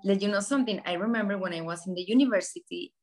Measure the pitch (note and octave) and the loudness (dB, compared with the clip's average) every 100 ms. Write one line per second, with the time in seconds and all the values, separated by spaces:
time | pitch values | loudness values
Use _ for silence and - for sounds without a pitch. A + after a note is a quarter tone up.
0 | G3 G3 G3+ G3+ G3+ C#4 A#3+ F#3+ - F3 | 0 2 2 0 2 2 2 0 -2 -2
1 | A3 A3+ G3+ G3+ F#3 E3 E3 E3+ F#3 F3+ | 0 0 0 -2 -2 -4 -4 -6 -6 -6
2 | F3+ B3 C4+ G3+ - F3 - F3 - _ | 2 4 4 4 0 -8 -10 -10 -10 _